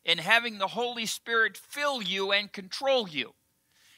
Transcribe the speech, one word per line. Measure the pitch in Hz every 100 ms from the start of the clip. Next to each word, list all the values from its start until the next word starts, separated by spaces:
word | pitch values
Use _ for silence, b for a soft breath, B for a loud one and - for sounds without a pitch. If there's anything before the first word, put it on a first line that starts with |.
| -
and | 170
having | 170 233 233 208
the | 190
Holy | 180 240 233 220
Spirit | - - 226 214 -
fill | - 285 294 262
you | 180 190 196
and | 202 202
control | - 185 - 269 262 190
you. | 147 113 - _ _ _ b b